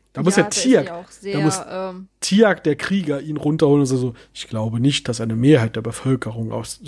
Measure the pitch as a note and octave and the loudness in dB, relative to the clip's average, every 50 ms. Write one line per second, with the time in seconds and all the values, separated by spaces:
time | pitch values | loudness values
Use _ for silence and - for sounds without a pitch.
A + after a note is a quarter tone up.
0 | _ _ _ C3+ - F3+ F#3 - - - - - - B3+ C4 F3+ C#3 F3 E3+ E3+ | _ _ _ 0 0 2 4 4 2 2 0 -2 2 4 4 4 4 0 -8 -14
1 | F3+ - - - - G3+ G3+ D3 D3 D#3 C#3+ - - - - F#3 F#3+ F#3+ F#3 F#3 | -16 -18 -20 -14 -10 -6 -4 0 0 0 0 -2 -6 -10 -10 -10 -10 -10 -10 -14
2 | F#3+ - _ _ - - F#3+ G3+ A3+ G#3 F3 - - D#3 D3 - - - F#3+ G3 | -18 -20 _ _ -4 0 4 6 6 6 4 2 0 -2 -2 -2 -2 -2 -2 -2
3 | F3 D3 F#3 F3+ D#3+ D#3 D3+ D3+ - D3+ D#3 D3+ D#3+ C#3+ C#3+ C#3+ C#3+ B2+ C3+ B2+ | -2 -2 -4 -6 -6 -6 -8 -2 -2 0 2 4 4 4 6 4 4 2 0 0
4 | B2+ B2 A#2 - - _ _ - - - A2+ A2 A2 A2+ A2 A#2 B2 C#3+ C#3 - | -2 -4 -6 -8 -16 _ _ -18 -14 -8 -6 -4 -4 -4 -2 0 0 0 0 0
5 | - - A#2 A2+ A2+ A2+ A2 A2+ B2 C#3 D#3 B2+ A2+ A2 - A2+ G#2+ A#2 A2+ - | -4 -6 -6 -4 -4 -4 -2 0 4 4 4 4 4 0 -4 -6 -8 -8 -10 -6
6 | - C3 C3 B2 - A2+ A2 A#2 A2+ A2 A2 A#2 A2 - - - G#3+ | -2 -2 -2 -2 -2 -8 -8 -8 -8 -8 -8 -8 -10 -10 -14 -16 -16